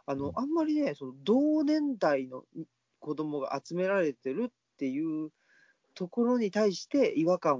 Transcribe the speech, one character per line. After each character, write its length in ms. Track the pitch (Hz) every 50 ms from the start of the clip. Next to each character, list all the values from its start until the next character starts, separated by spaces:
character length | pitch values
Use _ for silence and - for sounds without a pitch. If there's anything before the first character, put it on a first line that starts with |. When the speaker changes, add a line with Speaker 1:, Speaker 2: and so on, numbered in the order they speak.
| _
Speaker 1:
あ 100 | - 139
の、 140 | 139 139 147
Speaker 2:
う 20 |
ん。 0 | 156
Speaker 1:
あ 100 | - 254
ん 40 | 285
ま 160 | 320 339 311
り 160 | 311 302 302
ね、 140 | 285 - 147
そ 120 | - 139
の 60 | 127 127 139 139
同 400 | 196 226 262 294 302 302 311 302
年 340 | 285 302 311 294 285 262
代 300 | 190 185 160 143 135 135
の 180 | 127 127 - - _ - - 160 - _ _ _ _ _ _
子 160 | - 110 113
供 240 | 139 156 151 147 147
が 200 | 131 - - 139 -
集 120 | - 170
め 120 | 175 185
ら 120 | 190 202 196
れ 140 | 175 151 131
て 200 | - - 131 135
る 120 | 180 240 240
っ 280 | - _ _ _ _
て 100 | - 143
い 380 | 131 131 143 160 160 156 156 156
う 60 | 156 - _ _ _ _ _ _ _ _ _ _ _ -
と 120 | - 185
こ 160 | 175 - 240 240
ろ 140 | 240 247
に 140 | 247 226 196
対 220 | - 208 220 208 175
し 140 | - -
て 260 | - - 285 247 - -
違 100 | - 160
和 140 | 170 180 175
感 160 | - 160 143